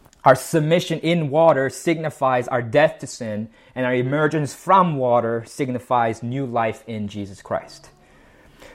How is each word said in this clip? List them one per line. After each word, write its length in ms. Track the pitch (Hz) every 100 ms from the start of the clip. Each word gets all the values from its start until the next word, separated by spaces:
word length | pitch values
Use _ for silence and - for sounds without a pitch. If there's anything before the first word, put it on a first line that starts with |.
| _ _ 143
Our 100 | 131
submission 640 | - 165 151 175 175 156
in 300 | 165 175 151
water 400 | 151 165 135 135
signifies 760 | - - 160 156 - 131 127 123
our 140 | 127
death 380 | 117 135 156 -
to 80 | 135
sin, 420 | - 113 104 110 _ _ 127
and 100 | 127
our 80 |
emergence 600 | 127 127 147 151 156 139
from 420 | - - 190 180 143
water 480 | 127 120 113 117 113
signifies 800 | - 135 123 - 123 117 110
new 220 | 120 131 131
life 360 | 117 113 107 -
in 220 | 110 104
Jesus 320 | 104 98 95
Christ. 480 | - - - - - _ _ _ _ _ - _ -